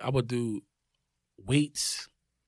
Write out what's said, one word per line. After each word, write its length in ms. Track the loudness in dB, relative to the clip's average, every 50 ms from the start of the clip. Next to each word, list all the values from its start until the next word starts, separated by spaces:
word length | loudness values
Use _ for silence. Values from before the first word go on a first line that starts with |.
| -2
I 40 | 0
would 180 | 2 2 2 2
do 340 | 0 0 0 -2 -2 -4 -8 _ _ _ _ _ _ _ _ _ _ _ _ _ _
weights, 720 | -10 -2 2 2 2 2 2 -2 -4 -4 -4 -4 -6 -10 -14 _ _ _ _ _ _ _